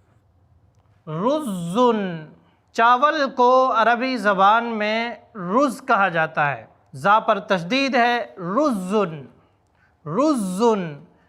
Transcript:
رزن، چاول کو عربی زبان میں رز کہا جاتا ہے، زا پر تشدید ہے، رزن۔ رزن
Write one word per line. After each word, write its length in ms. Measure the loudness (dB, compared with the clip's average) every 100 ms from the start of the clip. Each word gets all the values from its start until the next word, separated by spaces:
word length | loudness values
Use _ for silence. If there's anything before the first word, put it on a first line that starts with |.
| _ _ _ _ _ _ _ _ _ _ -12
رزن، 1200 | -4 -2 -2 -4 -8 -6 0 2 2 -4 -8 -14 -20 _ _ _
چاول 580 | 0 2 4 2 2 -2 2
کو 360 | 4 4 4 2
عربی 400 | 2 2 -2 -2
زبان 480 | 0 4 4 4
میں 500 | 0 -4 -4 -4 -6 -10 -18
رز 480 | -12 -4 0 0 -2 -2
کہا 200 | 0 2
جاتا 420 | 0 -2 0 -2
ہے، 160 | -2 -12 _ _
زا 280 | -6 2 2
پر 200 | 4 -2
تشدید 540 | 0 -2 0 -2 0
ہے، 400 | 2 2 0 -6 -10
رزن۔ 880 | -6 -2 0 -2 -2 -2 -2 -6 -16 _ _ _ _ _ _ _ -10
رزن 1000 | -2 0 0 -4 -2 0 0 -4 -10 -18 _